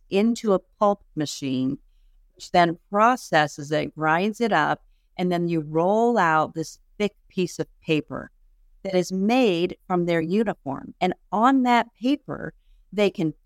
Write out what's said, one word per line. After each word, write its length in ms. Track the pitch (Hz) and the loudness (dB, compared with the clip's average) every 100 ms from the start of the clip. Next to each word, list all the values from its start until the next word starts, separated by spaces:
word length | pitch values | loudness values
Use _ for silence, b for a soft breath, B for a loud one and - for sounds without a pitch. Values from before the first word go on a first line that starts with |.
| - | -4
into 420 | 190 220 233 220 | 0 0 0 0
a 60 | 185 | 0
pulp 440 | - - 202 202 _ - | 0 -2 0 0 _ -8
machine, 640 | 147 - 139 131 131 139 _ _ _ _ _ - | -8 -6 -4 -2 -2 -6 _ _ _ _ _ -20
which 160 | - | -2
then 260 | 180 170 165 - | 2 2 0 -4
processes 800 | 202 220 254 - 160 151 - 143 | 2 2 2 0 2 2 -2 -4
it, 240 | 151 147 - | -4 -4 -4
grinds 440 | 156 165 202 208 | 0 2 0 -2
it 120 | 233 | 0
up, 300 | 175 147 151 _ _ _ - | 2 0 -2 _ _ _ -4
and 120 | 180 | -2
then 160 | 175 170 | 0 0
you 140 | 165 | -2
roll 540 | 151 156 175 214 233 233 | -2 0 2 2 2 2
out 340 | 175 156 151 | 2 2 0
this 240 | 160 160 - _ - | -4 -10 -10 _ -6
thick 160 | 208 _ _ | -6 _ _
piece 300 | - 180 - | -4 -4 -4
of 100 | 156 _ | -10 _
paper 480 | - 151 - 131 - _ _ _ _ _ | -2 -2 -2 -10 -12 _ _ _ _ _
that 100 | 196 | -4
is 180 | 185 180 | -2 -2
made 640 | 190 202 254 240 170 180 - - | -2 0 2 2 2 -2 -6 -4
from 180 | 180 175 | -2 0
their 160 | 170 | 0
uniform. 720 | 160 196 214 175 139 135 - - | 0 0 -2 -4 -8 -10 -10 -4
And 140 | 185 - - | -4 -4 -6
on 320 | 208 240 269 | 0 2 4
that 240 | 247 240 233 - | 2 0 0 -4
paper, 540 | 240 285 - 143 - - _ _ - | -4 -4 -4 -10 -10 -14 _ _ -10
they 160 | 190 202 | 0 0
can 240 | - 160 - | 2 -4 -4